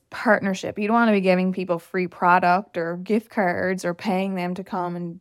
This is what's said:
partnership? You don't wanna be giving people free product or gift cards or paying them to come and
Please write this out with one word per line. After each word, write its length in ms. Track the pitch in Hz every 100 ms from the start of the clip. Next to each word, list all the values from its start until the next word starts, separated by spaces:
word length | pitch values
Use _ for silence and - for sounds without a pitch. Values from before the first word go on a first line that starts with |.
| _
partnership? 680 | - 240 208 196 190 - -
You 80 | 208
don't 80 | 233
wanna 160 | 233
be 100 | 202
giving 320 | 185 180 185
people 240 | 180 180 170
free 300 | - 190 180
product 720 | - 180 180 180 180 208 -
or 200 | 165 175
gift 320 | 180 214 -
cards 560 | - 185 175 185 185 175
or 80 |
paying 400 | 175 214 185 196
them 220 | 190 180 180
to 80 |
come 320 | 190 190 175 175
and 240 | 175 175